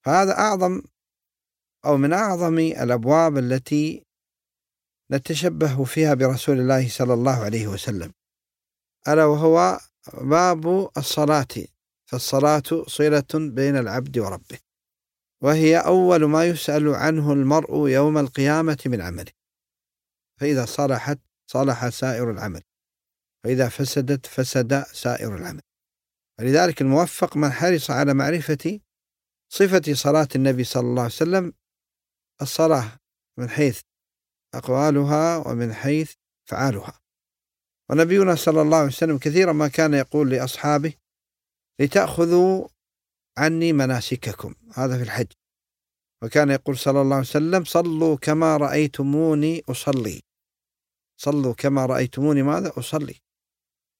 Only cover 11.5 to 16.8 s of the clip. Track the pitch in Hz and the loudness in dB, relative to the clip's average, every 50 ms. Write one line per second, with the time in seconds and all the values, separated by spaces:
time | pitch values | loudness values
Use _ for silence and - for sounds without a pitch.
11.5 | - 113 - - _ _ _ _ _ _ _ - - 123 - - 139 135 143 147 | -8 -12 -12 -12 _ _ _ _ _ _ _ -10 -10 -8 -6 -2 0 2 2 4
12.5 | 151 147 135 - 165 165 - - - - 147 151 147 147 135 - - 156 156 147 | 2 2 0 -2 -4 -4 -6 -6 -4 0 0 2 2 2 0 -2 -4 -4 -4 -4
13.5 | 113 131 135 143 143 135 123 104 95 127 131 139 131 123 104 98 95 - - - | -4 -2 -2 0 0 0 -2 -2 -4 -6 -6 -4 -4 -4 -4 -4 -6 -10 -12 -16
14.5 | - - _ _ _ _ _ _ _ _ _ _ _ _ _ _ _ - 131 139 | -20 -20 _ _ _ _ _ _ _ _ _ _ _ _ _ _ _ -2 0 2
15.5 | 151 156 160 156 165 170 170 - 180 185 185 180 180 165 156 147 151 160 165 175 | 2 4 4 4 4 4 4 4 4 4 6 4 4 4 4 4 4 2 2 2
16.5 | 170 147 - - 147 151 | 0 -2 -2 -2 0 0